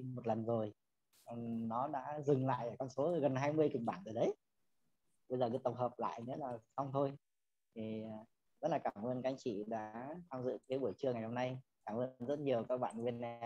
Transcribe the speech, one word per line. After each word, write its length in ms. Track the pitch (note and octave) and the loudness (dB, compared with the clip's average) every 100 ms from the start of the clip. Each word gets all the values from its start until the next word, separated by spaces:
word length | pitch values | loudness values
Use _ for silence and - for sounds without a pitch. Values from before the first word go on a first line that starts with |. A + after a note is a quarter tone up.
| B2+ B2 | -4 -4
một 120 | A2+ | 0
lần 180 | A2+ A2 | 0 2
rồi. 280 | A#2 G#2+ - _ _ _ _ - | 2 2 -4 _ _ _ _ -12
Ừm, 420 | A#2+ A#2 A#2 A2+ | -6 -4 -2 0
nó 200 | A#2 C#3+ | 0 0
đã 320 | C#3+ C3+ D3+ C#3 | -2 -4 -2 4
dừng 220 | C3+ C3 | 4 4
lại 220 | B2 A#2 | 2 -2
ở 60 | G#2+ | -4
con 100 | C3 | -4
số 300 | - D3+ F3 | 0 2 4
gần 140 | C#3+ C3 | 4 4
hai 180 | C#3+ | 4
mươi 160 | D#3 D3 | 6 4
kịch 80 | C#3 | 4
bản 220 | A2+ F2+ G2+ | 0 -4 -4
rồi 80 | |
đấy. 200 | A2 F#3+ G#4 _ _ _ _ _ _ _ _ - | 0 2 0 _ _ _ _ _ _ _ _ -4
Bây 100 | B2+ | 2
giờ 100 | B2 | 2
cứ 60 | B2 | 2
tổng 120 | B2+ A#2+ | 0 2
hợp 160 | B2 A#2 | 0 0
lại 240 | G#2+ A#2 A#2+ | -2 -2 -6
nữa 80 | D3 | -6
là 80 | C3+ A#2 - - | -4 -6 -6 -4
xong 120 | C#3 | 0
thôi. 180 | C3+ C#3 C#3 _ _ _ _ _ A2+ | 2 2 0 _ _ _ _ _ -8
Thì, 280 | A2 A2 | -4 -4
à, 140 | A2 G#2+ A2 _ _ _ | -6 -10 -14 _ _ _
rất 100 | D3+ | 0
là 60 | C#3+ | 0
cảm 260 | A#2 G#2 | 0 -2
ơn 180 | A#2 B2+ | -2 0
các 80 | B2 | 0
anh 80 | C#3 | 0
chị 260 | C3 G2 G#2+ | -2 -2 -2
đã 400 | A2 G#2+ A2+ C3+ E3+ F3 | -4 -4 -6 -8 -10 -8
tham 140 | C3 | -4
dự 140 | B2 A2 - | -2 -2 -2
cái 100 | C3 | 0
buổi 140 | B2 - | 0 0
trưa 160 | C3 | 0
ngày 100 | A#2+ | 0
hôm 120 | A2 B2 | -2 -2
nay. 220 | B2+ C3 - _ - | -2 -4 -10 _ -6
Cảm 120 | A2 | -2
ơn 280 | B2+ C3 A#2+ | -2 -2 -4
rất 120 | D3 | 0
nhiều 260 | C#3+ B2 A2+ | 2 2 2
các 100 | B2+ | 0
bạn 260 | A#2+ A2 A#2+ | 0 0 -2
bên 160 | A#2+ A#2+ A#2 | -2 -4 -6